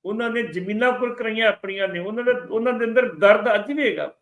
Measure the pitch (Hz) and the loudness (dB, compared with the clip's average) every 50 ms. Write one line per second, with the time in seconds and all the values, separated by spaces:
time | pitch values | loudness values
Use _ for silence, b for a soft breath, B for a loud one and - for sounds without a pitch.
0 | _ 185 214 220 233 226 226 240 220 175 156 190 180 190 208 214 247 254 247 254 | _ -4 -4 -2 -2 -2 -2 -2 -4 -4 -6 -6 -6 -4 -2 2 2 2 2 0
1 | 254 240 240 240 226 220 220 220 226 214 202 - - 196 196 196 196 185 180 175 | -4 -4 -4 -4 -6 -4 -2 2 2 2 2 0 -6 -8 -4 -4 -4 -4 -4 -6
2 | 175 202 220 233 240 247 247 - - - 202 226 233 254 240 226 233 226 220 254 | -6 -6 -6 -2 0 0 0 0 -2 -4 -4 0 0 0 0 0 -2 2 2 2
3 | 247 - 170 151 196 202 214 - 214 247 220 226 - 247 285 302 285 226 - - | 2 2 0 4 6 6 6 6 4 2 0 0 0 -2 -2 0 0 0 0 -2
4 | 73 - - _ | -6 -8 -8 _